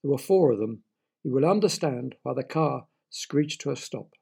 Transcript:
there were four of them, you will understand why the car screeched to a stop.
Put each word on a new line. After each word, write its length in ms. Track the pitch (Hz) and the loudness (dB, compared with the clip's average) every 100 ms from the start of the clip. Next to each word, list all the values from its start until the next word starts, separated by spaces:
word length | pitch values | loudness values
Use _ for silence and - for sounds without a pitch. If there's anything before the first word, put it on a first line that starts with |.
there 80 | 139 | -2
were 80 | 139 | -4
four 340 | - 190 151 | 4 4 6
of 60 | 104 | 2
them, 260 | 110 113 _ _ _ _ | -2 -6 _ _ _ _
you 100 | 131 | -2
will 120 | 131 | 2
understand 720 | 156 208 208 - 156 123 127 - | 4 4 2 0 -2 -2 -8 -8
why 120 | - | -6
the 100 | 131 | -4
car 440 | 135 160 151 131 - _ _ | -2 0 0 0 -8 _ _
screeched 500 | - - 143 151 - | -16 -2 0 0 -4
to 80 | - | -6
a 60 | - | -8
stop. 380 | - 117 - _ | -8 -12 -12 _